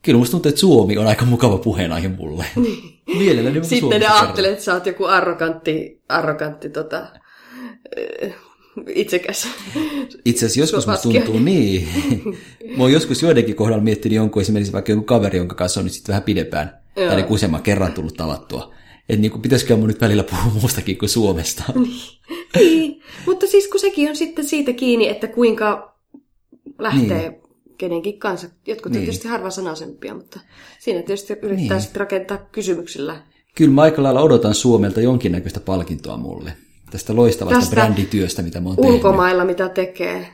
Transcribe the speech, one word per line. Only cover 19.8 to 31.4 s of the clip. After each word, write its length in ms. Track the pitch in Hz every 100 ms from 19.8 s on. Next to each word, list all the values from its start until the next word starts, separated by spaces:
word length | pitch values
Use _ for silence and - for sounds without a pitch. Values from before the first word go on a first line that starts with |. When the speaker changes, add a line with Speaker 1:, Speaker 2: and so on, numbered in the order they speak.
| 107
Speaker 1:
nyt 140 | 107
välillä 220 | 113 104
puhua 280 | 98 85 110 104
muustakin 360 | 120 - 98 95
kuin 120 | 104
Suomesta? 540 | 117 104 85 80 - - 175
Speaker 2:
Niin. 260 | 247 - - _ _ 339 - -
Niin. 460 | 370 320 311 - - - -
Mutta 220 | 370 392
siis 200 | 403 403
kun 120 | 403
sekin 300 | 403 302 294
on 60 | 294
sitten 300 | 320 - 285
siitä 280 | 302 262
kiinni, 340 | 247 254 233 214
että 180 | 214 220
kuinka 720 | - 233 214 214 208 - _ _ - _ _ _ _ - -
lähtee 500 | 220 135 202 170 165
Speaker 1:
Niin. 120 | - _ _ _ -
Speaker 2:
kenenkin 420 | 185 170 185 208
kanssa. 280 | 214 175 175 _ -
Jotkut 240 | 220 180
Speaker 1:
Niin. 80 | 110
Speaker 2:
on 60 | 87
tietysti 220 | 92 226
harvasanaisempia, 880 | 233 190 185 180 156 160 - - -
mutta 240 | - - _ - - _
siinä 220 | - 180
tietysti 320 | 170 196 - 208